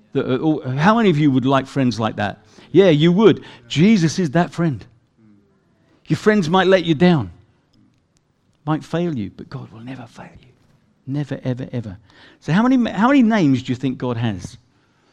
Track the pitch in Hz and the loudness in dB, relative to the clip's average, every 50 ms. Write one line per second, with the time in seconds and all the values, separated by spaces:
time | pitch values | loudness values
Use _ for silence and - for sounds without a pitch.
0 | _ _ - 139 - - 127 127 156 160 156 135 - 127 127 139 156 202 220 233 | _ _ -4 -4 -2 -2 -2 -2 0 -2 -2 -2 -4 -6 -4 0 2 2 2 4
1 | 226 196 165 147 156 147 131 131 113 135 139 135 131 - - 139 131 123 107 110 | 2 2 2 2 2 2 2 2 0 0 0 0 -2 -4 -4 -2 -2 -2 -2 -2
2 | 113 107 104 110 104 98 - - _ _ _ - - - - 196 196 185 156 147 | -4 -6 -4 -6 -6 -8 -8 -10 _ _ _ -20 -10 0 2 4 4 4 4 4
3 | 156 170 175 190 226 185 139 - - - - - - - - 143 170 220 226 196 | 4 4 4 6 6 4 4 4 -2 -16 -20 -20 -16 -6 0 2 4 4 4 4
4 | 165 156 - 190 185 147 120 170 175 - - - 170 165 135 95 - - _ _ | 2 0 -2 -2 -4 -2 -2 -2 -2 -2 -4 -4 -4 -4 -4 -6 -10 -16 _ _
5 | _ _ _ _ 110 107 104 101 _ _ _ _ _ _ _ _ _ _ _ _ | _ _ _ _ _ _ _ _ _ _ _ _ _ _ _ _ _ _ _ _
6 | _ - 156 - - 208 214 214 170 147 180 190 180 185 190 190 165 170 160 127 | _ -4 -4 -2 2 2 2 2 2 2 2 2 4 4 2 2 2 0 0 4
7 | 175 180 170 147 104 87 - - _ _ _ _ _ _ _ _ _ _ _ _ | 4 4 4 2 0 -4 -10 -18 _ _ _ _ _ _ _ _ _ _ _ _
8 | _ _ _ _ _ _ _ _ _ _ _ _ - 151 156 151 147 - - 165 | _ _ _ _ _ _ _ _ _ _ _ _ -4 -4 -4 -4 -4 -6 -6 -4
9 | 175 175 151 120 101 90 - - - - - 131 123 - - 110 113 127 135 131 | -4 -4 -4 -6 -8 -10 -12 -16 -18 -16 -16 -16 -16 -18 -20 -18 -16 -16 -16 -16
10 | - - _ - - - - - - _ _ _ _ _ _ _ _ _ _ _ | -18 -20 _ -20 -20 -20 -20 -20 -20 _ _ _ _ _ _ _ _ _ _ _
11 | _ 131 135 147 147 - 139 - - 131 127 120 131 - - 120 107 110 92 - | _ -8 -6 -6 -6 -6 -8 -8 -6 -6 -6 -6 -8 -10 -10 -10 -10 -10 -12 -16
12 | _ _ _ - - - _ _ - - 151 202 226 254 269 254 226 - - 180 | _ _ _ -20 -20 -20 _ _ -4 -2 0 2 2 2 2 2 0 -2 -2 0
13 | 214 254 285 285 240 214 233 214 170 139 131 120 117 - 127 123 - 135 123 - | 0 2 4 4 4 4 2 2 2 2 2 0 -2 -4 -6 -6 -4 -6 -6 -6
14 | 131 123 120 113 120 113 101 90 87 - - - _ _ _ _ _ _ _ _ | -6 -6 -4 -4 -4 -4 -4 -6 -10 -14 -18 -20 _ _ _ _ _ _ _ _
15 | _ _ | _ _